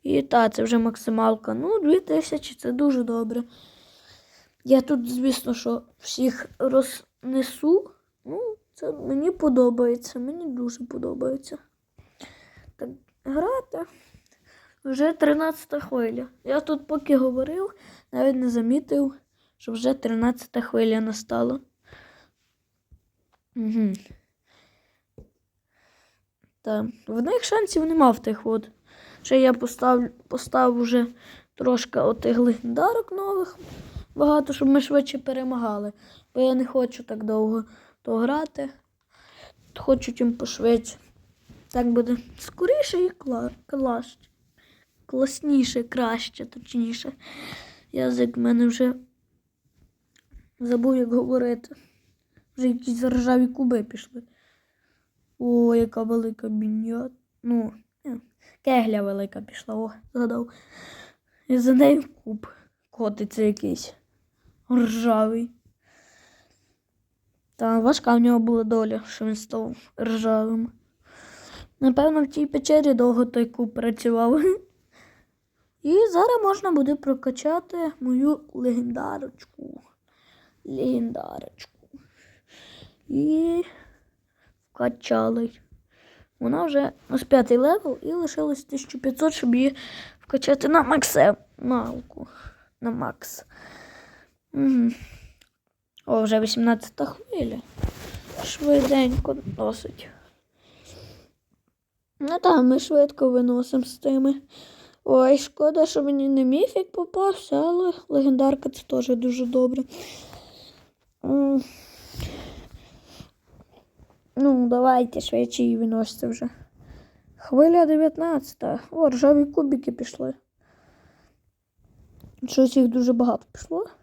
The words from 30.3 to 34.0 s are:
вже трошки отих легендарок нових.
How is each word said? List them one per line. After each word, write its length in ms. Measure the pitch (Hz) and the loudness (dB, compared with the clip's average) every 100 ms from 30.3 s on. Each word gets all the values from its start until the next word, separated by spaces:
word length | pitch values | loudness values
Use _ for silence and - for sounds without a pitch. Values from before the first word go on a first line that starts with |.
| 254 - 254 254 240 | -10 -2 2 2 2
вже 240 | 233 240 240 - - - _ | 0 0 0 -8 -20 -20 _
трошки 460 | - 254 247 - - | -4 0 0 -2 0
отих 380 | - 233 - 233 | 0 0 0 2
легендарок 720 | 240 226 233 247 359 466 453 | 2 0 -4 0 0 0 -4
нових. 460 | 381 392 392 359 - - - - - | -8 -4 -4 -4 -10 -20 -18 -16 -18